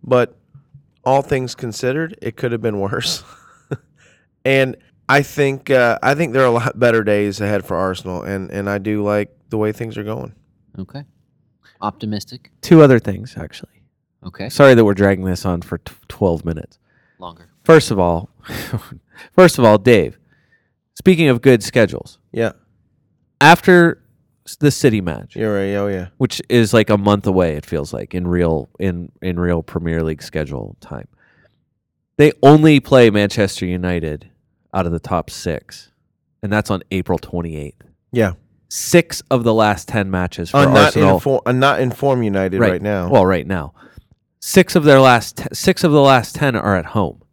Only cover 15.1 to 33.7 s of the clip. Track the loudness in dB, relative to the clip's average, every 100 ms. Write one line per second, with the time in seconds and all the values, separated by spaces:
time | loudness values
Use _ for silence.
15.1 | 2 -4 -6 -4 -6 -6 -12 -14 -20 _
16.1 | -4 -2 -2 -6 -10 -12 _ _ _ _
17.1 | _ -20 -20 _ _ 4 4 4 0 0
18.1 | 0 -4 _ -16 -14 -10 -12 -12 -20 _
19.1 | _ -6 4 4 6 4 4 4 2 2
20.1 | -8 _ _ _ _ _ _ _ -2 2
21.1 | 2 2 2 4 2 2 0 0 -2 -16
22.1 | _ _ -8 -8 -8 _ _ _ _ _
23.1 | _ _ _ 4 4 6 4 4 0 _
24.1 | _ _ _ -20 -2 -2 2 0 0 -4
25.1 | -10 -12 -8 -6 -4 -4 -4 -6 -6 -10
26.1 | _ -6 -6 -2 0 4 2 2 0 2
27.1 | 0 0 0 0 -4 -8 -8 -8 -12 -10
28.1 | -8 -4 -2 0 -2 -6 _ -8 -8 -12
29.1 | _ -8 -4 -2 -2 -4 -8 -6 -4 -4
30.1 | -6 -10 -10 -8 -10 -14 -18 -18 -18 -18
31.1 | _ _ _ _ _ _ _ _ _ _
32.1 | _ 2 6 6 8 6 4 4 6 6
33.1 | 4 -2 -2 -4 -4 -6